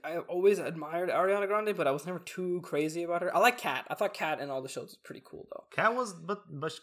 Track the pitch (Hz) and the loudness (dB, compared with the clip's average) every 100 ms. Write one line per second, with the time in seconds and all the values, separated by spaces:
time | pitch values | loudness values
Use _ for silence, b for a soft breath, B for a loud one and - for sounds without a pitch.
0 | 156 165 - 180 196 196 139 160 151 170 | -6 -6 -4 4 6 6 2 -6 -4 -2
1 | 175 139 190 202 196 208 214 185 139 143 | 2 2 4 2 2 2 0 2 2 0
2 | 165 175 - - 180 180 - 147 156 165 | -2 -8 -8 -6 -2 -2 -2 0 0 -2
3 | 170 175 175 170 233 240 190 131 - 151 | -2 0 2 6 6 4 0 -2 -4 -2
4 | 202 - 160 135 139 135 135 - - - | -2 -2 -2 -2 -4 -6 -6 -8 -10 -14
5 | - - - - - - - - 208 247 | -16 -16 -16 -18 -12 -14 -6 2 4 4
6 | 233 175 165 202 - 147 160 - | -2 -6 -6 -6 -6 -6 -6 -6